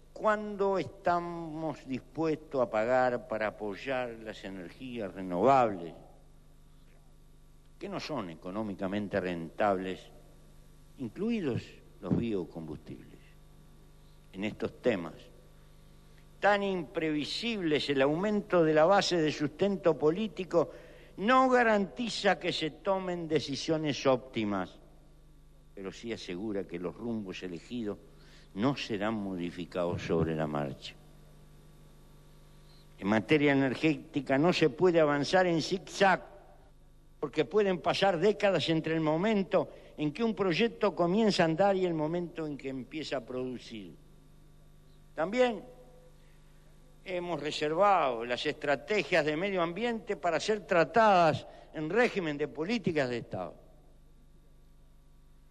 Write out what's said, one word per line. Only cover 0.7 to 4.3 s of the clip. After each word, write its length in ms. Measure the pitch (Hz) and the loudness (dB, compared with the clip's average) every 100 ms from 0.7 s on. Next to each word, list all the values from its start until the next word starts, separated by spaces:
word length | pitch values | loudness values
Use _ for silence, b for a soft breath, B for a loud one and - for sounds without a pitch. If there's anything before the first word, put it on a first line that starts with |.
| 190 | 2
estamos 1040 | 135 - 180 175 175 170 165 156 160 135 131 | -2 -2 0 0 -2 -8 -8 -6 -6 -6 -8
dispuestos 720 | 127 - 147 160 151 - 139 | -8 -8 -4 -2 -2 -4 0
a 100 | 117 | 0
pagar 560 | 110 117 127 127 120 - | 0 2 2 2 0 -4
para 220 | 110 107 | -4 -4
apoyar 640 | - 104 95 135 127 123 | -4 -8 -8 -6 -4 -6
las 340 | 113 110 | -8 -12